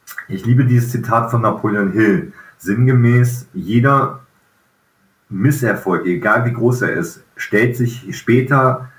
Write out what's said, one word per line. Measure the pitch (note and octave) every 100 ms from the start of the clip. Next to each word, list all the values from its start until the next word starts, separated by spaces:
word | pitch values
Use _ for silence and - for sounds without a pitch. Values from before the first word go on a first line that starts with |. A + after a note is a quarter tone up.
| - - -
ich | F#2+ A#2
liebe | B2+
dieses | B2 B2 -
Zitat | A#2+ - A#2 A#2
von | A#2
Napoleon | A2+ - G#2+ G#2 G2
Hill, | G#2 G#2 F2+ - - - _
sinngemäß, | F2+ G#2+ B2+ B2+ A#2+ B2 B2 - -
jeder | F#3 F2 A#2 C3 C#3 - - _ _ _ _ _ _ _ _ _ _ _
Misserfolg, | G2 B2 C#3+ A#2 G2 F#2+ F2 F2+
egal | F2 G#2+ A2+
wie | A#2+
groß | - A#2 A#2+
er | G2
ist, | C#2 E2 - _
stellt | - - G#2 B2 A#2+
sich | B2 - - -
später | - B2 B2+ C#3 B2+ - -